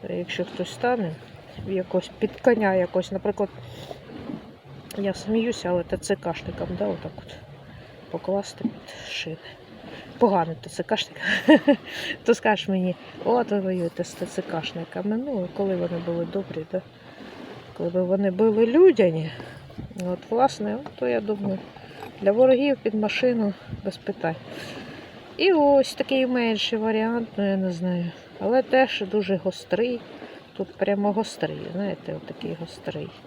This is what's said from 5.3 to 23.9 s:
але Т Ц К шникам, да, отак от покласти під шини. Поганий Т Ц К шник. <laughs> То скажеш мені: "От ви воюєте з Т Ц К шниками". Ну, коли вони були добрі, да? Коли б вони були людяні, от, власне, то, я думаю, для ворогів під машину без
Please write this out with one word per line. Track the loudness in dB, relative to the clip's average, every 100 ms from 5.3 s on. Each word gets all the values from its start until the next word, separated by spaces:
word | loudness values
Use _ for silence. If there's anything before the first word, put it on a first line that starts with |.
| 0 0 -2 0
але | 0
Т | 0 -6
Ц | 0 -2
К | 0
шникам, | -6 -8 -8 -6 -2
да, | -2
отак | -4 -8 -14
от | -16 -18 -18 -20 -18 -18 -20 -20 -10
покласти | -8 -2 -2 -4 -6
під | -8 -8 -16 -16 -10
шини. | -8 -8 -10 -14 -20 -20 -18 -16 -16 -16 2
Поганий | 4 4 0 -4
Т | -10
Ц | -8
К | -2 -2
шник. | -2 -6 -2 0 8
<laughs> | 8 8 2 0 -10 -8 -4
То | 0
скажеш | 2 4 2 2
мені: | 0 0 -4 -10 -6
"От | 2 2 2
ви | 0
воюєте | 0 -2 -2 -4
з | -8
Т | -6 -6
Ц | -6
К | -4 -6
шниками". | -6 -8 -8 -6 -2 -2
Ну, | -2 -4 -4 -2
коли | -2 0
вони | -2 -4 -4
були | -4
добрі, | -2 -4 -6 -8 -6
да? | -6 -6 -20 -20 -18 -18 -16 -16 -16 -18 -6
Коли | -2
б | 0
вони | 2 2 2
були | 4 4 6 6
людяні, | 10 8 10 4 4 -4 -8 -14 -16 -16 -14 -12 -6 -4
от, | -4 -2
власне, | 2 2 2 -4 -4 -8 -4
то, | 0
я | 0
думаю, | 0 -2 -2 -4 -8 -18 -18 -16 -16 0
для | 2
ворогів | 6 6 8 4 2
під | 0
машину | 0 0 2 2 2 0 -2 -10 -8
без | -8